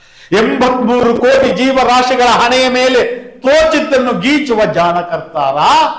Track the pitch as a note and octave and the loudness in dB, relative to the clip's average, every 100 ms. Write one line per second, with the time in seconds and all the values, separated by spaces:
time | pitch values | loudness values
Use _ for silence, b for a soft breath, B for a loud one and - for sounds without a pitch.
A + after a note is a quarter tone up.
0 | B B B F#3+ A#3 - B3+ B3 A3 B3 | B B B -2 -2 0 -2 -2 -2 0
1 | A#3+ - B3 - B3+ F#3 C4 C4 A#3 B3 | 0 0 0 2 0 0 0 0 2 2
2 | B3+ C4 B3 B3 A#3+ B3+ B3+ B3+ B3+ B3 | 0 0 2 2 0 0 0 0 2 2
3 | G#3+ - - - C4 D#4 D#4+ D4+ - C4 | 0 -6 -14 -6 2 2 2 0 0 0
4 | B3 G3 A3+ D4 D4 G#3+ G3+ E3 F3 F3 | 0 -2 0 0 0 0 0 0 0 -2
5 | F3 D#3+ - D#3 C#3 C#3+ F#3 D4+ D4 | -4 -8 -8 -4 -2 0 2 2 2